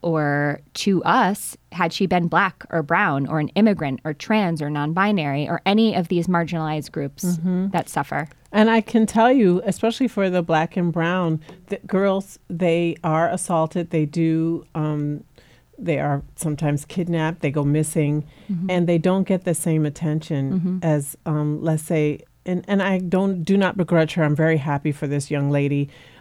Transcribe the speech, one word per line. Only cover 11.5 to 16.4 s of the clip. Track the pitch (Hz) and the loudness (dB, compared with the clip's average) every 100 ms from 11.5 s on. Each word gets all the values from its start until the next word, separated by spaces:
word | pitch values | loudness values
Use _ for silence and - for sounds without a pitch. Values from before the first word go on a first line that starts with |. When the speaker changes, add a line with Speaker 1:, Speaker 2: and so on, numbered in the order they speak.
| - - | -18 -10
Speaker 2:
that | 196 - | -10 -2
girls, | 190 196 190 196 - - | 0 2 0 -4 -16 -10
they | 170 175 170 170 151 | -2 0 2 0 -2
are | 170 156 170 | 0 2 0
assaulted. | 180 - 170 160 185 170 | -2 -2 0 0 -2 -2
They | 165 151 | -2 0
do, | 170 165 160 160 165 - 160 | 0 0 2 0 -2 -6 -4
um, | 151 151 147 147 - _ _ _ _ - | -4 -2 -4 -6 -12 _ _ _ _ -10
they | 175 143 | -4 -2
are | 143 143 - | 0 -2 -6
sometimes | - | -8